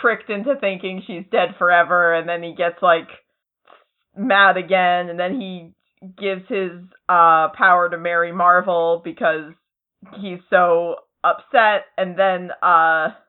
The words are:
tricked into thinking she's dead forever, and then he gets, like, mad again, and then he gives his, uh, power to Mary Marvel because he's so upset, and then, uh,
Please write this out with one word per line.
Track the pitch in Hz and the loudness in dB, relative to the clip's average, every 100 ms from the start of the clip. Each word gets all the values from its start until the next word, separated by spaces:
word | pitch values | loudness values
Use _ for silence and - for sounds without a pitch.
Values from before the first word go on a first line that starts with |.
tricked | 240 220 - | -2 -2 -6
into | 208 240 277 | -8 -4 -2
thinking | 202 190 185 190 185 | -4 -6 -10 -12 -12
she's | 175 - | -16 -4
dead | 220 175 196 | -2 -2 -2
forever, | 175 175 170 175 170 | 2 2 2 2 2
and | 165 165 | 0 -2
then | 175 | -8
he | 170 | -8
gets, | 165 175 170 | -4 -6 -2
like, | 185 165 165 - _ _ _ _ _ _ _ _ _ - | 0 0 0 -20 _ _ _ _ _ _ _ _ _ -8
mad | 233 196 196 185 | 0 4 4 2
again, | 175 190 180 180 175 | 0 0 2 0 -4
and | 170 | -6
then | 175 185 | -6 -6
he | 190 180 165 _ _ _ 190 185 | -8 -12 -16 _ _ _ -20 -10
gives | 202 190 185 | -8 -8 -6
his, | 214 190 175 180 _ _ | -6 -6 -10 -20 _ _
uh, | 180 170 160 160 | 4 6 6 2
power | - 190 180 175 | 2 2 4 2
to | 170 | -2
Mary | 170 170 170 | -4 -2 -2
Marvel | 175 175 180 185 170 165 170 | 0 2 4 2 0 0 0
because | 175 165 180 156 151 160 _ _ _ _ - - | -4 -4 -2 -2 -8 -20 _ _ _ _ -20 -16
he's | 196 180 _ | -14 -14 _
so | 190 175 170 170 - _ _ | 2 2 2 0 -8 _ _
upset, | - 170 - 254 214 208 - - | -4 -4 0 2 2 0 -6 -8
and | 185 175 | -8 0
then, | 190 185 180 - | 0 0 -8 -4
uh, | 175 170 165 160 156 - | 2 2 2 0 -2 -8